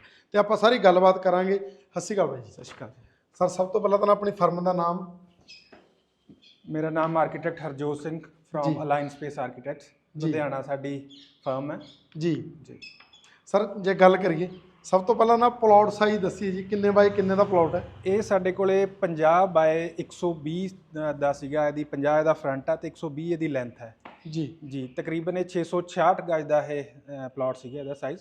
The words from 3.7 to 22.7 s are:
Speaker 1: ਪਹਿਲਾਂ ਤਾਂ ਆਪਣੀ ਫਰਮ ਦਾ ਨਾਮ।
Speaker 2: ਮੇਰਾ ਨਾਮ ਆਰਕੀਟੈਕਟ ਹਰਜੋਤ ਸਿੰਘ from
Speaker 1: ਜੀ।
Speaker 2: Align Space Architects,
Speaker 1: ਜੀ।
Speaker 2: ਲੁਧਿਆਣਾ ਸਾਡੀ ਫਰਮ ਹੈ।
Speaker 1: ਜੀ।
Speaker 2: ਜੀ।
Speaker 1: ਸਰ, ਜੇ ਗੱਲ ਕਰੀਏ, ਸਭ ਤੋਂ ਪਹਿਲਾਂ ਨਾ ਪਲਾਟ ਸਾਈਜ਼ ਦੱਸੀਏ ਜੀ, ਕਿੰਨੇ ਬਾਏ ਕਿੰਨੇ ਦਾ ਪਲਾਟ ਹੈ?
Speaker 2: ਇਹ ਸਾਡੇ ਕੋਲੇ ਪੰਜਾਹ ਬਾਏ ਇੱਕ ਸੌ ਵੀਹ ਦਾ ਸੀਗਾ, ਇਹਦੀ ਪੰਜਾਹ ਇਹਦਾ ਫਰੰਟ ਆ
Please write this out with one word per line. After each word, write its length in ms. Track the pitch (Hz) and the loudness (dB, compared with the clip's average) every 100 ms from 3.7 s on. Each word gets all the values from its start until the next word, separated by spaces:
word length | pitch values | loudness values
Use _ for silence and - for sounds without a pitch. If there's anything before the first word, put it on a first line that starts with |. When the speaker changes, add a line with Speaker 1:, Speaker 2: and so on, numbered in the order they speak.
| 208 | -2
Speaker 1:
ਪਹਿਲਾਂ 180 | 196 202 | 2 2
ਤਾਂ 80 | 202 | 4
ਆਪਣੀ 240 | 202 202 | 2 0
ਫਰਮ 320 | 202 175 175 | 0 0 2
ਦਾ 100 | 180 | 0
ਨਾਮ। 440 | 180 170 180 - - - _ - - _ - _ _ _ _ - - _ _ - | 0 0 -2 -8 -16 -20 _ -20 -20 _ -20 _ _ _ _ -20 -20 _ _ -10
Speaker 2:
ਮੇਰਾ 200 | 156 156 | -6 -4
ਨਾਮ 280 | 160 160 165 | -2 0 0
ਆਰਕੀਟੈਕਟ 440 | 147 151 165 165 156 | 0 -2 -8 -6 -10
ਹਰਜੋਤ 340 | 139 147 147 | -6 -6 -6
ਸਿੰਘ 180 | 160 160 | -8 -10
from 500 | - _ _ 156 147 | -12 _ _ -4 -2
Speaker 1:
ਜੀ। 60 | 151 | -2
Speaker 2:
Align 300 | 151 143 143 | 0 -2 -2
Space 420 | - 147 143 123 | -10 -10 -8 -8
Architects, 360 | 123 127 147 - _ _ 151 | -8 -12 -12 -16 _ _ -6
Speaker 1:
ਜੀ। 100 | 160 | -4
Speaker 2:
ਲੁਧਿਆਣਾ 340 | 156 147 135 | -2 -4 -6
ਸਾਡੀ 480 | 135 139 139 139 - - - _ 139 | -6 -8 -6 -10 -12 -20 -20 _ -6
ਫਰਮ 260 | 131 143 | -6 -6
ਹੈ। 80 | 156 - _ _ 156 | -10 -16 _ _ -6
Speaker 1:
ਜੀ। 360 | 170 139 90 - | -2 -2 -6 -18
Speaker 2:
ਜੀ। 180 | - 123 - - _ _ _ _ - | -20 -20 -20 -20 _ _ _ _ -2
Speaker 1:
ਸਰ, 340 | 202 208 214 | -2 -2 -4
ਜੇ 140 | 185 | -2
ਗੱਲ 240 | 185 185 190 | 6 8 8
ਕਰੀਏ, 320 | 196 160 180 - - _ | 2 -2 -4 -8 -20 _
ਸਭ 200 | - 185 | -2 0
ਤੋਂ 120 | 190 220 | 2 2
ਪਹਿਲਾਂ 220 | 226 233 | 4 4
ਨਾ 120 | 240 | 2
ਪਲਾਟ 420 | 240 220 208 208 | 2 6 6 6
ਸਾਈਜ਼ 260 | - 214 214 | 2 0 0
ਦੱਸੀਏ 340 | 180 - 196 | -2 -4 -4
ਜੀ, 120 | 185 | -6
ਕਿੰਨੇ 280 | 190 208 202 | -4 0 4
ਬਾਏ 180 | 202 202 | 6 4
ਕਿੰਨੇ 260 | 202 190 190 | 4 0 2
ਦਾ 80 | |
ਪਲਾਟ 320 | 196 185 160 175 | 4 4 2 0
ਹੈ? 120 | - - 185 | -6 -8 -2
Speaker 2:
ਇਹ 160 | 202 | -2
ਸਾਡੇ 300 | 208 196 185 | 0 0 0
ਕੋਲੇ 340 | 185 190 190 190 | 0 2 2 0
ਪੰਜਾਹ 640 | - 185 156 156 170 190 | -2 -4 2 4 4 4
ਬਾਏ 460 | 165 160 160 165 170 | 4 4 2 -4 -8
ਇੱਕ 140 | 156 | -12
ਸੌ 220 | - 175 | -6 -6
ਵੀਹ 360 | 160 147 170 190 185 _ 156 156 143 | -4 -6 -6 -8 -10 _ -6 -6 -2
ਦਾ 140 | 143 | -2
ਸੀਗਾ, 340 | 143 139 151 147 | -2 -4 -2 -2
ਇਹਦੀ 160 | 147 | -2
ਪੰਜਾਹ 360 | 147 143 143 151 | -6 -2 2 4
ਇਹਦਾ 140 | 156 | 2
ਫਰੰਟ 360 | 156 143 135 | 0 -2 -4
ਆ 60 | 131 | -4